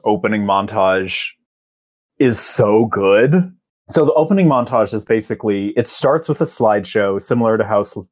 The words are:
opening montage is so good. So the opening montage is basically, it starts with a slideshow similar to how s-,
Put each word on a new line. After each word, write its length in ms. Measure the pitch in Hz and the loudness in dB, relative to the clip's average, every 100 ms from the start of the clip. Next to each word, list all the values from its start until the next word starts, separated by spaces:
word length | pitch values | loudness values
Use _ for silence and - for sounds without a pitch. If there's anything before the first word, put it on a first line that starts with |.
| - | -2
opening 380 | 104 104 107 | 0 0 -2
montage 840 | 101 98 98 104 95 95 95 - - - _ _ _ _ _ _ _ - | 0 0 -2 0 0 0 -2 -8 -10 -14 _ _ _ _ _ _ _ 0
is 220 | 131 113 | 0 0
so 460 | - - 107 110 117 | -4 0 2 2 2
good. 680 | 104 98 101 131 180 185 - _ _ - | 0 2 4 4 2 0 -6 _ _ -4
So 160 | - 147 | 0 2
the 80 | |
opening 340 | 156 160 196 170 | 2 2 2 4
montage 460 | 127 120 123 104 | 2 0 0 0
is 120 | 110 - | -2 -2
basically, 640 | 113 - 110 110 101 101 113 | -2 -2 -6 -2 -2 -2 -2
it 100 | 113 | -2
starts 400 | - 139 160 165 | -2 0 0 -2
with 140 | 147 | -4
a 40 | 160 | -4
slideshow 760 | - 113 104 104 110 101 98 | 0 0 0 0 -2 0 -2
similar 360 | - 120 113 110 | -2 0 2 0
to 40 | |
how 180 | 101 107 | 0 -2
s-, 160 | 98 - 92 | -2 -8 -16